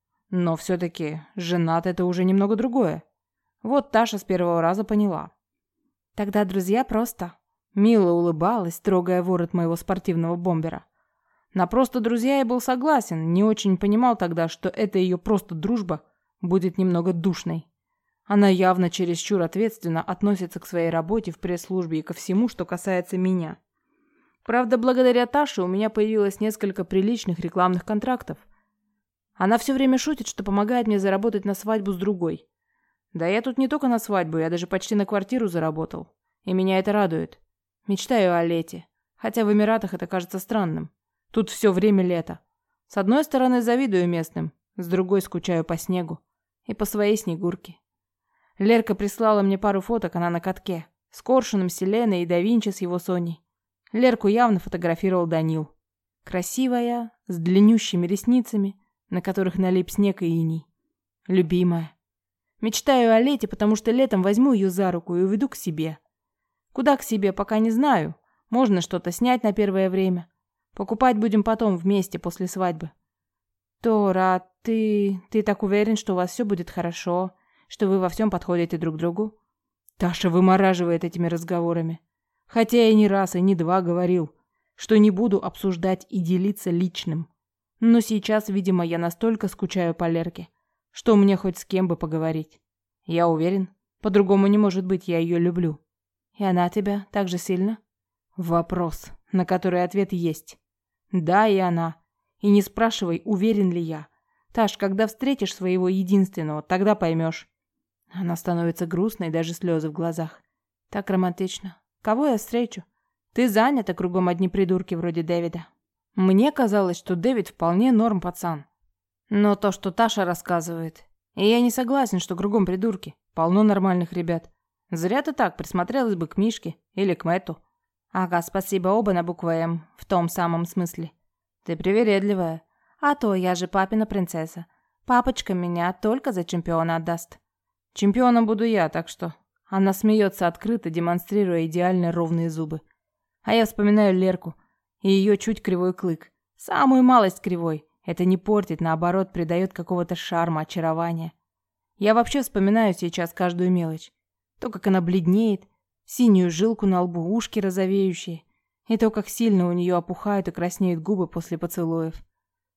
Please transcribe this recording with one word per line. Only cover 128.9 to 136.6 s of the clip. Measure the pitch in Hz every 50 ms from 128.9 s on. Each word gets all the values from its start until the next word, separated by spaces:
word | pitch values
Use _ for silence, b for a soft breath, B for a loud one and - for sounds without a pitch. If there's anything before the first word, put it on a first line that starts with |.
| 202 226 214 208 185
на | 175 170
букву | 170 170 - - 170
«М», | 165 165 165 165 170 165 - _ _
в | - -
том | - 196 175 170 170
самом | - 190 170 170 170 165 170
смысле. | 165 - 190 175 165 - - 165 160 - _ _ _ _ _ _ _ _ _ _
Ты | - 170
привередливая. | 160 165 185 202 220 240 214 196 196 196 202 202 185 175 160 165 165 - _ _ _ _ _ _ _
А | 302 285 285
то | 285 240 208 196
я | 185 180 180 180
же | 175 185
папина | 180 - 196 190 190 214 214 220
принцесса. | 214 202 196 180 - - 160 160 160 - 170 165 - _ _ _ _ _ _ _
Папочка | - 247 247 247 262 254 - - - 185
меня | 180 175 175 175 170 170 180
только | 185 - - 214 233 269 - 277
за | 196 185 170
чемпиона | - 185 170